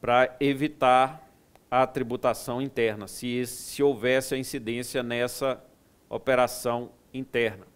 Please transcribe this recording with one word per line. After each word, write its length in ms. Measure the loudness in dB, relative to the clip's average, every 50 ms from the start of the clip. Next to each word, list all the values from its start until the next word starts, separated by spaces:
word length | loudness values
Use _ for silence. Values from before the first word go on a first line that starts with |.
pra 340 | 0 4 4 4 4 4 2 0
evitar 880 | 0 0 2 0 -2 -4 -2 2 4 6 6 6 4 2 -2 -10 -20 -20 _ _ _ _ _ _ _ _
a 160 | 2 2 2
tributação 760 | 2 0 -6 -4 -4 -4 -2 0 0 0 0 -4 -6 -4 -4 -4
interna, 440 | -6 -2 0 0 0 0 -2 -10
se 200 | -12 -12 -10 -6 -4
esse, 360 | -2 -2 -4 -4 -8 -12 -12
se 180 | -12 -2 2 2
houvesse 520 | 2 2 2 2 2 2 2 2 0 -4
a 40 | -4
incidência 640 | -4 -6 -8 -8 -6 -4 -4 -4 -6 -4 -4 -4 -4
nessa 600 | -2 -2 -2 -2 -2 -2 -2 -2 -2 -2 -4 -8 -20 _ _ _ _ _ _ _ _
operação 800 | -10 -8 0 2 4 4 4 2 2 -4 -4 -2 -2 -2 -4 -8 -14 _ _ _ _
interna. 540 | -10 -10 -2 0 2 2 2 0 -4 -18 -20 _